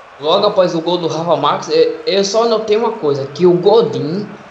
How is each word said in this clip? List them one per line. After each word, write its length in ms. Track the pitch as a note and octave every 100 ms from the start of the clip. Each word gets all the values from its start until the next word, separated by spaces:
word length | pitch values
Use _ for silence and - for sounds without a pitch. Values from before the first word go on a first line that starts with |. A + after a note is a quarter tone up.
| - -
Logo 240 | D3 F#3+ G3+
após 300 | - F3+ D#3+
o 40 |
gol 180 | E3 F3
do 80 | D#3+
Rafa 280 | D3+ E3+ D3
Marques, 340 | C#3+ F#3 F3+
eu, 300 | D#3+ D#3+ D3+ D#3+
eu 180 | F#3+
só 240 | G3 A3 A#3
notei 300 | A3 - G#3
uma 140 | A#3
coisa: 340 | - D3+ C#3 C3+
que 120 | - F3+
o 80 |
Godin 760 | F3 F#3+ A3 C#3+ - C#3 F#3 G#3 - -